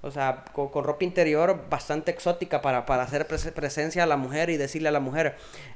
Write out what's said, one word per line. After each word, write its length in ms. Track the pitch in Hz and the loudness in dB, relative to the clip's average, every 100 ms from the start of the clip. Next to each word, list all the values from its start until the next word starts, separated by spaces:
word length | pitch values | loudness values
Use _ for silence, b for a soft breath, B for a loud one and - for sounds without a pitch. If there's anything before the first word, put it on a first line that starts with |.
o 80 | - | -8
sea, 320 | 139 135 131 - | -2 0 0 -6
con, 160 | - 139 | -4 -2
con 160 | 147 | 0
ropa 180 | 139 147 | -2 0
interior 600 | 180 180 165 151 170 185 - | 0 4 4 4 4 2 0
bastante 440 | - - 151 156 | -4 -2 -2 -2
exótica 500 | 170 180 175 180 147 | -2 0 -2 0 0
para, 240 | 139 127 123 | 2 0 2
para 160 | 127 | 0
hacer 240 | 127 143 156 | 2 -2 -2
prese-, 240 | 156 165 | -2 -4
presencia 540 | 160 147 151 156 170 | -4 -4 -2 -2 2
a 20 | 170 | 4
la 100 | 143 | 4
mujer 340 | 127 147 170 | 0 0 0
y 60 | 160 | 0
decirle 320 | 139 156 156 | 0 0 2
a 40 | |
la 80 | 147 | 2
mujer, 340 | 131 143 156 - B B B | 0 0 0 -2 B B B